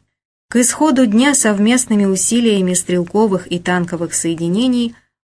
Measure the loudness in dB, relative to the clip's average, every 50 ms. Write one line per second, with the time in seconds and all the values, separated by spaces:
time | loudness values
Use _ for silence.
0 | _ _ _ _ _ _ _ _ _ -4 0 0 0 0 0 0 0 2 2 2
1 | 2 2 2 2 2 2 2 2 2 0 0 2 2 2 2 0 0 0 0 0
2 | 2 0 0 -2 -2 -2 0 2 2 2 2 2 0 0 -2 -2 -2 -2 -2 -2
3 | -2 -2 0 0 2 2 0 -2 -4 -4 -8 -6 -4 -2 -2 -2 -2 -4 -6 -6
4 | -6 -6 -6 -4 -4 -4 -4 -4 -2 -2 -2 0 0 0 0 0 -2 -4 -6 _
5 | _ _ _ _ _